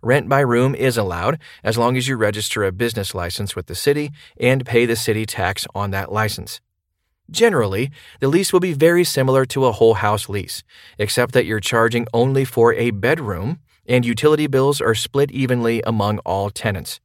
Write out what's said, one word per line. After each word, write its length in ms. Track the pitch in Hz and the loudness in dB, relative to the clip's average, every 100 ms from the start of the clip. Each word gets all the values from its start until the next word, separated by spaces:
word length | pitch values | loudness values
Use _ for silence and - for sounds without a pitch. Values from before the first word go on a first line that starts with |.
rent 260 | 113 139 98 | 2 0 2
by 120 | 135 | 2
room 340 | 139 120 131 | 2 2 2
is 240 | 143 131 117 | 0 -2 0
allowed 420 | 98 85 98 165 - - | -2 -2 -4 -4 -8 -8
as 140 | - 117 | -4 0
long 200 | 117 127 | 0 0
as 100 | 123 | -2
you 80 | 131 | 0
register 480 | 107 101 107 110 | -2 -2 -6 -2
a 80 | 98 | -2
business 420 | 92 117 113 95 | -2 -4 -4 -6
license 420 | 95 87 - 101 - | -6 -8 -6 -8 -8
with 120 | 87 | -10
the 80 | - | -4
city 340 | - 143 147 147 - _ | 0 0 -2 -10 -20 _
and 260 | 120 131 127 | 0 0 2
pay 220 | 117 120 | 2 2
the 80 | 113 | 0
city 320 | - 110 110 | -2 -2 -4
tax 400 | - 92 98 - - | -4 -4 -4 -8 -8
on 160 | 101 | -6
that 200 | 95 98 | -6 -4
license. 500 | 104 107 - - - _ _ _ _ _ _ _ | -2 -2 -4 -12 -16 _ _ _ _ _ _ _
Generally, 640 | 160 233 170 104 95 135 - - - | 2 4 4 0 0 -4 -8 -20 -2
the 80 | 135 | 2
lease 240 | 160 196 | 2 2
will 80 | 185 | 2
be 140 | 185 | 0
very 300 | 147 160 175 | 4 4 4
similar 420 | 170 - 131 135 131 | 2 0 2 2 2
to 200 | - 131 | 2 0
a 60 | |
whole 220 | 107 113 | 4 4
house 340 | 104 107 104 - | 4 2 -2 -4
lease, 360 | 101 90 - - - - _ | -8 -8 -12 -16 -20 -20 _
except 360 | 107 - 123 | -2 0 2
that 120 | 127 87 | 2 2
you're 140 | 110 | -2
charging 480 | 98 117 113 117 117 | 0 2 2 2 -2
only 320 | 117 123 135 | 0 2 2
for 300 | 131 - 117 | -2 2 4
a 160 | - 120 | 4 0
bedroom 720 | 104 110 165 123 87 101 170 _ _ - | 0 0 0 -2 -6 -6 -8 _ _ 0
and 160 | 127 | 0
utility 440 | 120 117 151 151 151 | 2 2 2 2 2
bills 340 | 135 139 143 | 2 2 0
are 140 | 113 113 | 0 0
split 340 | - 139 143 | -2 -2 -2
evenly 500 | 139 131 123 117 117 | 0 0 0 0 -2
among 340 | - 113 101 107 | -2 -2 0 -2
all 300 | - 98 101 | -4 -4 -4
tenants. 500 | - 110 92 - - | -4 -4 -4 -8 -14